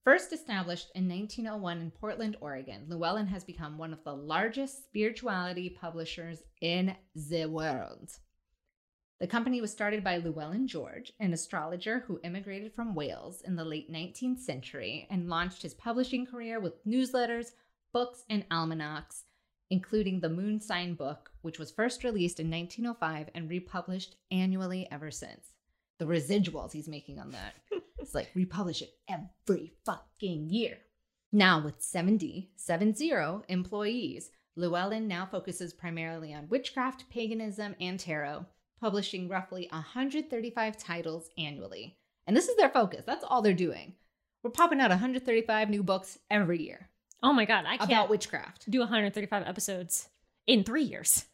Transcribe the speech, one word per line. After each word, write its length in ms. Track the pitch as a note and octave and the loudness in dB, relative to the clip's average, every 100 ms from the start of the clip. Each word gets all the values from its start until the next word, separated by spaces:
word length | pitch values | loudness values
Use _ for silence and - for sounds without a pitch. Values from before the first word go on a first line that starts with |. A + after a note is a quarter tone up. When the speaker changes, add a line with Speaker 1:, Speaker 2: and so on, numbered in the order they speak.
Speaker 1:
First 280 | - F4 - | 8 6 4
established 580 | D#4+ - G3 F3 F3 - | -10 -4 -4 -2 -6 -6
in 120 | F#3 F#3 | 0 0
nineteen 380 | F3 G#3+ - A3 | 0 -6 -6 -6
oh 100 | G#3+ | -4
one 240 | F3+ E3+ | -4 -4
in 100 | E3 | -6
Portland, 460 | - G#3+ G#3+ A3 G#3 | -6 -6 -2 -4 -4
Oregon, 440 | D3 C3+ C3 G2+ D3 | -8 -8 -10 -12 -8
Llewellyn 380 | E3+ E3 G#3 G3+ | -2 0 2 0
has 160 | F#3 | -4
become 340 | F3 E3 D3+ D#3 | -8 -10 -10 -8
one 140 | D#3+ | -8
of 100 | D#3 | -8
the 100 | D3+ | -8
largest 720 | C#3 D3 E3 A3 A3+ C4+ - | -8 0 2 2 0 -6 -8
spirituality 840 | - G#3 G#3+ A3+ B3 F#3+ F3+ F3+ F3+ | -8 0 0 0 -2 -2 -2 -4 -6
publishers 720 | F3+ E3+ E3 D#3+ - E3 D#3+ - _ | -8 -10 -8 -8 -8 -10 -12 -16 _
in 340 | E3 F3+ F#3+ F#3 _ | 0 2 2 0 _
the 320 | D#3 D3 E3 D#3 | -12 -4 -2 0
world. 640 | D#3+ D#3 C3 - - - - - _ _ _ _ _ _ _ _ _ | 0 0 -2 -6 -12 -18 -20 -20 _ _ _ _ _ _ _ _ _
The 80 | F3+ | -2
company 340 | A#3 A#3 B3 | 0 0 0
was 100 | G#3+ | -2
started 320 | - G#3 G#3+ | -2 -2 0
by 140 | F#3+ F3 | 0 0
Llewellyn 500 | E3 D#3 D3+ G3 C4 | -2 -4 -4 -2 -2
George, 440 | E3 G#2+ - B3 _ | -2 -8 -10 -16 _
an 140 | G3+ | 0
astrologer 680 | E3+ - F3+ D#3 F3+ G#3 A#3+ B3 | 0 -4 -4 -4 -6 -2 -4 -4
who 140 | E3 | -8
immigrated 520 | E3+ F#3 G3 G3 G#3+ | -6 -8 -8 -10 -10
from 200 | - A#3 | -6 -4
Wales 460 | E3 C#3+ D2+ - F#3 | -2 -4 -6 -12 -12
in 160 | - F3 | -6 -4
the 80 | |
late 260 | D#3+ D#3 - | -4 -6 -8
nineteenth 500 | D#3+ F3+ - B3+ B3+ | -8 -8 -4 -4 -2
century 680 | - C3 - C#3 G2 C#3+ - | -4 -6 -8 -8 -8 -8 -4
and 180 | F3+ F3 | -4 0
launched 340 | E3 F3 - | -2 -2 -6
his 120 | F3+ | -12
publishing 520 | - A#3 A#3+ B3+ B3+ B3+ | -8 -4 0 0 -2 -4
career 340 | A#3+ A#3 A3+ | -8 -6 -4
with 260 | F3+ - G#3 | -4 -4 0
newsletters, 680 | B3 B3+ B3+ A#3+ A#3 A#3 _ _ _ _ | 2 2 2 2 -2 -6 _ _ _ _
books, 300 | A#3+ B3 - - | 0 0 -4 -2
and 160 | G#3+ - | -2 0
almanacs, 680 | E3 D#3+ D#3+ D3+ D3+ - - - _ _ _ _ | 0 0 -2 -4 -8 -10 -16 -18 _ _ _ _
including 500 | F#3 - G#3+ G3 F#3 | 0 2 2 2 2
the 80 | E3+ | 0
Moon 320 | E3 G#3 G#3+ | 0 0 -2
Sign 340 | - F3+ F3+ | -2 -2 -2
book, 360 | E3+ C#3 D3+ - - | -4 -4 -6 -14 -10
which 180 | E3 - | -10 -8
was 120 | D3+ | -8
first 340 | - A#3 B3 | 0 0 0
released 340 | B3 G#3 F3 E3+ | -2 2 0 0
in 100 | D#3+ | -2
nineteen 360 | E3 F3 - A#3+ | -2 -4 -4 -4
oh 80 | |
five 360 | A3+ D#3+ D#3 D#3 | -2 -2 -2 -6
and 140 | E3+ D#3+ | -8 -4
republished 680 | F3+ F3+ F#3 F3+ F#3 - _ _ | -6 -4 -8 -4 -6 -6 _ _
annually 560 | F#3 F#3 F#3+ F#3 F#3 F3+ | 2 4 2 0 -4 -6
ever 200 | C#3+ D#3 | -8 -10
since. 440 | - - - - _ _ _ _ _ | -10 -12 -14 -20 _ _ _ _ _
The 60 | |
residuals 680 | D#3+ E3+ C#3 G#3 F3 D#3 - | 2 2 4 4 4 0 -8
he's 160 | D3+ D#3 | -8 -8
making 300 | D3 - C#3 | -10 -12 -14
on 120 | C3+ | -12
that. 220 | B2 G2+ - _ | -10 -12 -14 _
Speaker 2:
<laughs> 100 | G4+ - - | -8 -8 -14
Speaker 1:
It's 160 | C#4 | -4
like, 160 | C3 - F#3 | -4 -2 0
republish 460 | F3+ F3 F3+ D#3+ | 0 0 -2 -4
it 80 | - _ - | -8 _ -8
every 640 | F3+ G#3 _ - F#3+ D#3+ _ | -8 -8 _ 0 0 0 _
fucking 680 | - - - _ G3 D#3+ D#3 | -6 -6 -10 _ -4 -2 0
year. 260 | G#3+ A3+ - _ _ _ _ _ | 0 0 -4 _ _ _ _ _
Now 280 | G#3 F#3 D#3+ | 8 10 8
with 120 | D3+ - | 4 -4
seventy, 680 | - F3+ F3 G#3+ D#3 - F#3 | -4 0 4 4 2 -6 -12
seven 400 | - - E3+ G#3+ | -12 -2 2 4
zero 480 | G#3+ D#4+ A#3 D3+ G3 - | 2 0 2 0 -2 -2
employees, 840 | F#3 F#3 G#3 G#3 B3 E3 - - _ _ | -2 0 -2 0 -2 -4 -8 -14 _ _
Llewellyn 540 | - F3 F3 G3 A3 A3 | -2 0 2 0 0 -2
now 180 | F3 F#3 | -2 -4
focuses 440 | F#3+ F#3+ E3+ F3 | -4 -6 -8 -8
primarily 600 | - F3 E3 E3 E3 D#3 | -8 -8 -4 -6 -6 -10
on 140 | D3 D3+ | -12 0
witchcraft, 600 | B3+ C4 C4+ B3+ C4 - | 0 0 -2 -2 -4 -10
paganism, 640 | A#3+ A3+ A3 A3 G3+ G#3 - | -6 -4 -2 -4 -4 -6 -4
and 180 | F3+ F#3 | -4 -4
tarot, 460 | F3+ D3+ C#3+ D3 F3 _ _ _ | -4 -4 -4 -6 -12 _ _ _
publishing 480 | A3+ G3 F#3+ F#3 F3+ | 0 0 -2 -4 -2
roughly 400 | F#3+ F#3 F#3 F3 | -4 -4 -10 -6
a 80 | D#3+ | -8
hundred 500 | D3+ B3 C4+ D4+ D#4 | -6 -2 0 -2 -2
thirty-five 460 | A#3 A#3 A#3 A3 G#3+ | -4 -4 -2 -2 -4
titles 540 | - E3+ E3 E3 - - | -6 -4 -4 -6 -8 -6
annually. 600 | D3+ C#3+ G2 - A2+ _ _ _ - | -6 -6 -10 -12 -14 _ _ _ 4
And 80 | A#3 | 4
this 120 | F#4 | 6
is 80 | A4 | 6
their 120 | C#4 | 6
focus. 340 | C4+ G3 - - | 6 4 0 -6
That's 180 | C#4 - | -6 2
all 160 | B3+ | 4
they're 120 | G#3 | 6
doing. 400 | F3+ E3+ D#2+ D2+ - _ _ _ _ | 4 2 -2 -12 -20 _ _ _ _
We're 60 | A#3+ | -4
popping 300 | A#3+ E4+ C#4+ | 6 6 8
out 120 | C4 | 6
a 40 | F#3 | 6
hundred 260 | B3+ B3+ B3+ | 4 0 2
thirty-five 420 | A3+ A3+ G#3+ G#3+ | 2 4 2 4
new 120 | G3+ | 2
books 340 | F#3+ F#3+ - - _ | 2 0 -2 -18 _
every 320 | G#3 F3 F3 | 4 4 2
year 260 | - - - _ _ - | -2 -10 -18 _ _ 2
Speaker 2:
Oh 80 | B3+ | 6
my 140 | C4+ G#3+ | 8 8
God, 180 | G#3 D#3 | 4 4
I 120 | A#3+ | 0
can't 120 | G#3+ | 6
Speaker 1:
about 200 | A3+ G3 | 6 6
witchcraft. 600 | G#3+ - D3+ - - - | 4 2 -6 -8 -12 0
Speaker 2:
do 120 | B3+ | 2
a 40 | A#3 | 4
hundred 280 | A3+ G3+ | 2 2
thirty-five 340 | G#3 G3+ G3+ - | 0 -2 -2 -2
episodes 600 | F#3 F#3+ F#3 F3 - - _ _ _ - | -4 -4 -4 -2 -4 -4 _ _ _ 8
in 160 | A#3 | 8
three 220 | G3 C4+ | 8 2
years. 400 | B3 - - - - | 2 0 4 4 2